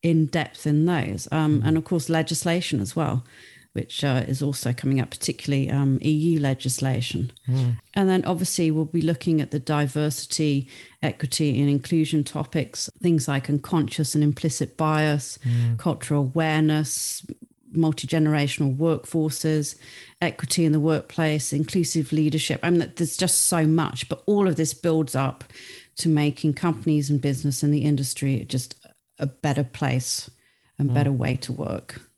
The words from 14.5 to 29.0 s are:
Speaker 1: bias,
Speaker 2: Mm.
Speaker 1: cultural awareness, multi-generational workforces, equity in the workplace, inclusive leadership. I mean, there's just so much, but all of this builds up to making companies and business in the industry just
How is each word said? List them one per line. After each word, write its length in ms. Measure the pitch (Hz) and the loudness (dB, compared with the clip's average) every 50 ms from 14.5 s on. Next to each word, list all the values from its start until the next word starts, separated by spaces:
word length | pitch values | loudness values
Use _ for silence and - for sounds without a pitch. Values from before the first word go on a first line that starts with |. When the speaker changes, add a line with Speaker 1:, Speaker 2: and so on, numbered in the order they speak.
| 127 - 147 127 - - | -2 -2 -4 -6 -2 -2
Speaker 1:
bias, 600 | 160 156 156 156 151 151 147 147 131 - - - - | 0 2 2 2 2 2 0 0 -2 -6 -14 -6 -2
Speaker 2:
Mm. 320 | 123 120 120 120 117 117 | 0 0 2 2 0 0
Speaker 1:
cultural 460 | 110 - 175 147 - - - 151 147 143 | 0 0 -2 -2 -2 -2 -2 0 0 0
awareness, 1000 | 127 131 165 160 156 156 156 156 156 151 151 156 131 - - - - - - - - - _ - _ _ _ _ - | 0 0 0 0 2 2 4 4 4 4 2 0 -2 -4 -6 -6 -6 -8 -8 -10 -14 -16 _ -16 _ _ _ _ -6
multi-generational 1040 | - 160 165 156 151 - - 131 - 165 156 151 151 156 143 139 - - 151 139 131 | -2 0 2 2 0 -2 -4 -2 0 2 2 4 4 2 2 0 0 0 0 0 0
workforces, 1000 | 131 160 165 160 147 - - - 165 156 156 139 - - 160 156 151 147 - - - - - - - - - - _ - | 0 2 0 0 0 -4 -4 -2 -2 0 0 -2 -2 -2 0 0 0 0 -4 -8 -14 -18 -20 -20 -20 -20 -20 -8 _ -4
equity 420 | 165 - - - - - - 165 | -4 -2 -4 -6 -4 0 2 4
in 80 | 160 151 | 4 4
the 80 | 156 | 4
workplace, 720 | 147 160 156 147 - - - - 165 156 151 151 131 - - | 4 2 2 0 -2 -6 -2 0 0 2 2 0 -2 -2 -2
inclusive 600 | 143 156 - - 190 170 - - 160 151 - - | -2 -2 0 0 0 0 0 0 -2 -2 0 0
leadership. 480 | 156 156 156 147 156 131 - 143 - - | 2 2 2 2 0 0 -2 -2 -2 0
I 80 | 170 | 2
mean, 200 | 175 170 147 - - | 2 2 2 0 -2
there's 220 | - 175 151 - - | -4 -4 -4 -2 -2
just 240 | 185 185 - - - | 0 0 2 2 2
so 240 | - - 170 160 | 2 2 2 4
much, 420 | 156 160 165 165 - - 123 - - | 4 4 2 2 0 -4 -8 -6 -6
but 140 | 160 - - | -8 -6 0
all 240 | - 208 202 202 185 | 0 2 4 4 2
of 80 | 156 | 2
this 160 | 143 160 151 - | 2 0 -2 -2
builds 420 | - - 175 160 160 160 131 - | -2 0 0 2 2 0 0 0
up 300 | 131 135 131 - - - - - - - - - - - _ _ | 0 0 0 -2 -6 -14 -20 -20 -20 -20 -20 -20 -20 -20 _ _
to 120 | - - 170 | -4 0 2
making 460 | 156 151 147 147 143 - - 156 143 | 4 4 4 2 0 0 0 -2 0
companies 560 | - - 175 156 - - 165 156 147 143 135 | 2 0 -2 -2 0 0 0 2 2 2 2
and 100 | 147 139 | 0 0
business 420 | 123 143 135 131 151 147 135 - - | 2 0 -2 0 -2 -2 -2 0 2
in 80 | 147 147 | 2 2
the 100 | 147 - | 2 2
industry 600 | 151 147 131 139 127 - - - 139 135 117 - - | 2 2 0 0 -4 -4 -4 -2 0 0 -2 -2 -2
just 260 | - 127 120 - - _ _ - _ _ | -4 -4 -4 -6 -14 _ _ -20 _ _